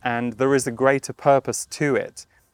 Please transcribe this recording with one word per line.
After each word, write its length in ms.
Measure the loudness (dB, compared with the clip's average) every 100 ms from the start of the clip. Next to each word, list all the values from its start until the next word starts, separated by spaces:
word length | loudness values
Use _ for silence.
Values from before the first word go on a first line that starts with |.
and 320 | -4 -4 -4
there 200 | -2 2
is 120 | 2 0
a 40 |
greater 420 | 0 2 2 -2
purpose 540 | -2 4 4 2 -6 -10
to 280 | -4 -2
it. 300 | 0 -4 -10 -20 _ _